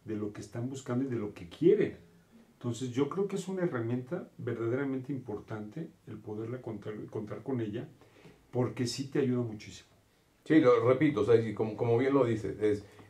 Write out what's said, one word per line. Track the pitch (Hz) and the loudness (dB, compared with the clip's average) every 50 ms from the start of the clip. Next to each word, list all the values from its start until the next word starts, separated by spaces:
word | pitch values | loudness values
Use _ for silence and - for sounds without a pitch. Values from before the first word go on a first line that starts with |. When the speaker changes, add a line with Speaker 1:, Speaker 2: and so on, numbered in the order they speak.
| - | -10
Speaker 1:
de | 104 107 | -8 -6
lo | 104 104 101 - | -4 -4 -6 -8
que | - | -10
están | - - - 117 120 131 | -14 -10 -8 -6 -6 -6
buscando | 135 127 - - 123 123 139 | -6 -8 -6 -4 -2 -2 -2
y | 135 | -2
de | 120 | -2
lo | 110 101 - - | -4 -4 -6 -8
que | - 87 85 | -12 -16 -16
quieren. | - - 151 180 - 214 - 117 - - - - - _ _ _ - - - _ _ | -4 4 6 6 6 6 4 0 -4 -8 -18 -20 -20 _ _ _ -20 -20 -20 _ _
Entonces, | _ - 120 117 - 127 123 | _ -6 -6 -4 -4 -6 -4
yo | 113 127 143 143 | 0 0 0 0
creo | - 185 196 | 0 -2 -2
que | 196 190 | -2 -2
es | 196 - | -6 -6
una | 190 190 185 175 | -6 -4 -2 -2
herramienta | - 131 120 113 117 123 123 123 - 175 - - - - | -2 -2 -2 -2 -2 -2 -4 -4 -6 -8 -8 -8 -12 -14
verdaderamente | - 120 120 117 113 117 113 123 135 143 135 135 131 127 143 143 | -8 -6 -6 -4 -2 -2 -2 -2 -2 -2 -2 -4 -4 -6 -6 -8
importante | 123 - - 104 101 - - 113 107 107 107 - 160 170 - - _ _ | -8 -8 -8 -10 -10 -10 -10 -10 -10 -10 -10 -10 -10 -10 -10 -14 _ _
el | - 110 | -16 -16
poderla | 107 - 107 107 107 113 117 127 127 | -14 -12 -10 -8 -8 -8 -8 -8 -10
contar, | - 117 107 101 - 107 107 107 - - | -8 -10 -10 -10 -10 -10 -10 -10 -10 -8
contar | - 110 101 - 107 104 - | -8 -8 -8 -8 -10 -8 -6
con | 139 131 117 | -4 -2 -2
ella, | 113 104 101 123 151 - - _ - - _ - - - - - _ _ | -2 -4 -4 -6 -8 -10 -14 _ -20 -20 _ -20 -20 -20 -20 -20 _ _
porque | - 123 123 110 - - 123 | -2 -2 -2 0 -2 -4 -4
sí | 120 - - 131 - | -4 -4 -6 -6 -2
te | - 151 | 0 0
ayuda | 131 123 123 123 120 | 2 2 2 0 -2
muchísimo. | 110 107 101 - 92 90 - - _ _ _ _ _ _ _ _ _ _ _ _ | -4 -6 -10 -14 -16 -18 -18 -20 _ _ _ _ _ _ _ _ _ _ _ _
Speaker 2:
Sí, | - 156 156 | 4 6 6
lo | 131 123 120 113 113 | 8 8 6 6 6
repito, | 123 131 - 156 143 - 104 | 4 6 6 4 2 2 2
o | 101 | 6
sea, | 117 117 | 6 6
y | 110 113 110 101 | 6 6 2 -2
como, | - 113 110 - | -2 -2 -2 -2
como | - 123 117 117 | 0 2 4 4
bien | 123 135 139 139 | 4 4 4 4
lo | 139 123 | 4 4
dices, | 113 113 107 104 92 92 95 | 4 2 0 -2 -6 -2 0
es, | 107 107 101 98 - - - - - | 2 2 2 0 -2 -10 -20 -20 -10